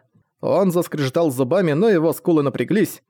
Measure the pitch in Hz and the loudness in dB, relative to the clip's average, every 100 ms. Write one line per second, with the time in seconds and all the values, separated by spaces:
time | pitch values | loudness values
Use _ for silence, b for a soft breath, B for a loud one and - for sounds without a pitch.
0 | _ _ _ _ - 156 196 170 165 151 | _ _ _ _ -2 0 2 0 -2 -4
1 | 131 165 165 127 127 180 175 147 226 175 | -2 0 0 0 0 0 0 0 2 2
2 | 160 139 185 160 139 - 120 202 165 - | 0 -2 0 0 0 -2 0 0 0 -4